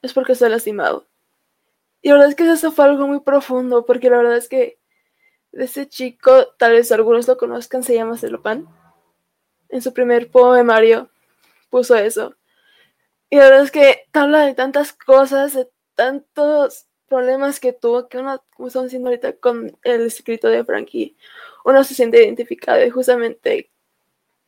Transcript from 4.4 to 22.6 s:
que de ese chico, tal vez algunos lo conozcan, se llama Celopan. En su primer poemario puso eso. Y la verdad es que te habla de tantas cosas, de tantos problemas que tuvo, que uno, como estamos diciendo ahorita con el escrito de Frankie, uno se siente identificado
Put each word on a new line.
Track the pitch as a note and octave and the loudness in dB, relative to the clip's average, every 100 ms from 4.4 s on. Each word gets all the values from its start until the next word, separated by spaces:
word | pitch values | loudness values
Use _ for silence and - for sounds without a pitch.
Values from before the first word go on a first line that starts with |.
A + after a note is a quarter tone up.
| A#3+ | -4
que | C4 B3 _ _ _ _ _ _ _ _ | -4 -4 _ _ _ _ _ _ _ _
de | - B3+ | -12 -10
ese | - C#4 | -10 -14
chico, | - B3+ A#3+ C4 C4 B3+ _ | -12 -12 -2 4 4 2 _
tal | A#3 | 2
vez | A#3 A#3+ | 2 2
algunos | A3 A3 A#3 A#3+ | 0 2 0 0
lo | B3+ | -4
conozcan, | A#3+ A#3+ A#3 B3+ | -4 -10 -10 -10
se | B3+ A#3 | -4 -4
llama | A3+ A#3 | -4 -10
Celopan. | - - G#3+ A3+ E4 _ _ _ _ _ _ _ _ _ _ | -10 -10 -8 -10 -12 _ _ _ _ _ _ _ _ _ _
En | B3+ | -10
su | B3 | -8
primer | B3 B3 A#3+ A#3+ | -4 0 0 2
poemario | B3+ B3 B3 A#3+ A3 A3 A3+ B3+ _ _ _ _ _ _ | 4 6 4 4 4 4 2 -2 _ _ _ _ _ _
puso | B3+ B3 A#3 | -4 2 0
eso. | G#3 A3+ B3 _ _ _ _ _ _ _ _ _ _ | 0 -6 -10 _ _ _ _ _ _ _ _ _ _
Y | C#4+ | 6
la | C4+ | 8
verdad | C4+ | 8
es | C#4 | 4
que | D4+ C#4 - _ | 4 4 4 _
te | D4+ | -2
habla | C#4+ D4+ C#4+ | 0 2 0
de | |
tantas | B3 C4 C#4+ D4 | -2 -4 -4 -6
cosas, | _ - C4+ C4+ C4+ C#4 | _ 2 4 4 -2 -4
de | C4+ B3+ _ _ - | -6 -8 _ _ -4
tantos | B3 C#4 _ - D4 D4+ C#4 - _ _ _ | -4 -4 _ -4 -2 0 -2 -6 _ _ _
problemas | C4 B3+ C4+ C#4 C#4 | -4 -2 -2 -4 -4
que | B3+ | -6
tuvo, | B3 A#3 A#3+ B3 | -4 -4 -4 -6
que | B3 | -12
uno, | C4+ C4+ _ _ | -10 -12 _ _
como | B3 | -12
estamos | B3+ B3+ | -10 -8
diciendo | B3+ B3 | -8 -8
ahorita | A#3+ B3+ - | -6 -8 -4
con | B3 A#3 A3 _ | -4 -4 -12 _
el | - A#3 A#3 | -4 -4 -4
escrito | - - A3+ A3+ | -8 -10 -4 -2
de | A#3 | -2
Frankie, | A#3 G#2 - A#2 G#2+ _ _ - - _ | -2 -8 -8 -10 -10 _ _ -20 -20 _
uno | A#3 C4+ | 2 2
se | C4+ C4+ | 2 -2
siente | A#3 A#3 | 2 4
identificado | G#3+ A#3 A#3+ A#3 | 4 0 -10 -10